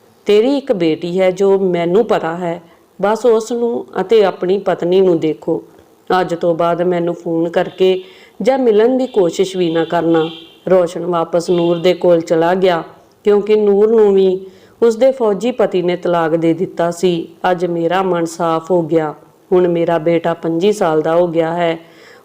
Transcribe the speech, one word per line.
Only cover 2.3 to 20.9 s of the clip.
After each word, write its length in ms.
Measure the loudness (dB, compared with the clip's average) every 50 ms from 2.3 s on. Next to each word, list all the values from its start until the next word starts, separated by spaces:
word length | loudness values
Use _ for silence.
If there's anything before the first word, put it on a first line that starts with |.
| -6 -6
ਹੈ। 240 | -6 -6 -8 -8 -12 -18 _ _ _ _ _ -4
ਬਸ 240 | -2 -2 -2 0 2
ਉਸ 260 | 2 2 2 0 -2
ਨੂੰ 340 | -4 -2 -2 -2 -4 -6 -8 -8 -6 -6
ਅਤੇ 220 | -2 2 4 4 4
ਆਪਣੀ 340 | 2 0 -2 -2 -2 -2 -2
ਪਤਨੀ 440 | -2 -2 -2 -2 0 2 2 4
ਨੂੰ 180 | 4 4 2 2
ਦੇਖੋ। 440 | 0 -2 -4 -4 -4 -4 -4 -4 -6 -12 -20 -20 -20 _ _ _ _ -2 -2 -2
ਅੱਜ 140 | 0 -2 -4
ਤੋਂ 200 | -2 -2 -2 0
ਬਾਅਦ 260 | 0 0 0 0 0
ਮੈਨੂੰ 340 | 0 -2 -2 -2 -2 -4 -6
ਫੋਨ 340 | -6 -6 -4 -4 -2 -2 -2
ਕਰਕੇ 540 | -2 -2 -4 -4 -2 0 0 0 0 0 -4 -12 -20 -20 -20 -18 _ -4
ਜਾਂ 180 | -2 0 0 2
ਮਿਲਣ 380 | 2 2 4 4 4 2 2 0
ਦੀ 100 | -2 -2
ਕੋਸ਼ਿਸ਼ 500 | 0 0 0 0 0 -2 -4 -2 -2 -2
ਵੀ 140 | -2 -2
ਨਾ 140 | 0 -2 -2
ਕਰਨਾ।" 440 | -2 -2 -2 0 2 2 0 0 -2 -6 -12 -20 -20 -20 _ _ 0
ਰੋਸ਼ਨ 360 | 2 2 2 0 -4 -6 -6
ਵਾਪਸ 440 | -4 -2 -2 -2 -2 -2 -2 0 0
ਨੂਰ 280 | 0 0 0 0 0 0
ਦੇ 160 | 0 0 0
ਕੋਲ 280 | 2 2 2 2 2
ਚਲਾ 320 | 2 0 0 2 2 2 2
ਗਿਆ, 300 | 2 2 0 0 -2 -4 -10 -16 -20 _ _ _ _ 0
ਕਿਉਂਕਿ 320 | 2 2 2 2 2 2
ਨੂਰ 340 | 2 4 4 4 4 4 4 4
ਨੂੰ 180 | 4 4 4 4
ਵੀ 320 | 4 2 2 0 -2 -6 -12 -20 -20 -20 -20 _ _
ਉਸ 140 | 0 0 2
ਦੇ 160 | 2 2 2
ਫੌਜੀ 400 | 2 2 0 -2 0 0 -2 -2
ਪਤੀ 300 | 0 0 0 0 0 -2
ਨੇ 140 | -2 -2 -2
ਤਲਾਕ 400 | -2 -2 -2 0 0 0 0 0
ਦੇ 180 | 0 0 0 0
ਦਿੱਤਾ 380 | 0 -4 -4 -4 -2 -2 -2
ਸੀ। 360 | -2 -2 -2 -2 -2 -2 -6 -10 -10 -6 -2 -2
ਅੱਜ 140 | -2 -2 -2
ਮੇਰਾ 380 | -4 -2 -2 -2 0 0 0 0
ਮਨ 220 | 0 -2 -2 -2
ਸਾਫ਼ 460 | -4 -4 -4 -2 -2 -2 -2 -2 -2
ਹੋ 100 | -2 -2
ਗਿਆ। 320 | 0 0 0 -2 -2 -2 -6 -12 -18 -20 _ _ _ -2
ਹੁਣ 160 | 0 2 2 2
ਮੇਰਾ 300 | 0 0 0 0 0 0
ਬੇਟਾ 360 | 0 0 0 0 0 -2 -4
ਪੰਜੀ 380 | -4 -4 -4 -2 0 0 0
ਸਾਲ 300 | 0 0 0 0